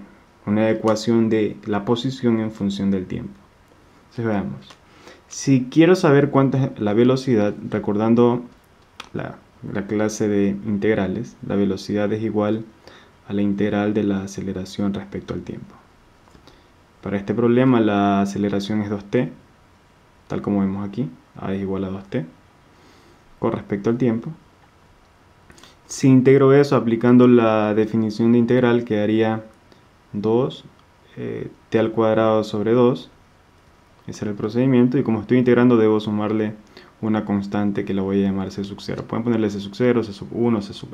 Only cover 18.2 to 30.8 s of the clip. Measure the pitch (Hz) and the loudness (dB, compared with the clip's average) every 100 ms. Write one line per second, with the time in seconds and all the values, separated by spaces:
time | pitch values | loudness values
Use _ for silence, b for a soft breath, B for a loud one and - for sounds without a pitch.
18.2 | 98 98 101 101 101 107 104 101 - 123 | 0 -2 -2 -2 -4 -4 -4 -6 -4 -4
19.2 | 147 - - _ _ _ _ _ _ _ | -4 -8 -20 _ _ _ _ _ _ _
20.2 | - 98 98 101 98 98 101 101 151 - | -12 -8 -4 -2 -2 -4 -8 -8 -8 -10
21.2 | _ - 98 98 95 95 95 98 98 123 | _ -12 -8 -6 -4 -6 -6 -8 -8 -8
22.2 | 156 - _ _ _ b b b b b | -8 -14 _ _ _ b b b b b
23.2 | b _ 113 107 - 101 107 117 127 113 | b _ -4 -4 -6 -4 -2 0 0 -2
24.2 | 82 - _ _ _ _ _ _ _ _ | -6 -14 _ _ _ _ _ _ _ _
25.2 | _ _ - B B B - - 139 131 | _ _ -20 B B B -18 0 4 6
26.2 | 123 135 135 139 143 131 113 113 123 123 | 6 6 6 6 4 2 0 0 4 6
27.2 | 123 120 113 110 107 107 107 113 110 104 | 8 8 6 2 2 0 0 0 -2 0
28.2 | 117 120 117 123 123 120 120 104 104 110 | 2 4 4 2 2 0 0 -2 0 2
29.2 | 110 110 - - _ b b _ _ 104 | 0 -2 -8 -20 _ b b _ _ -6
30.2 | 107 117 147 - - _ | 0 0 0 -6 -20 _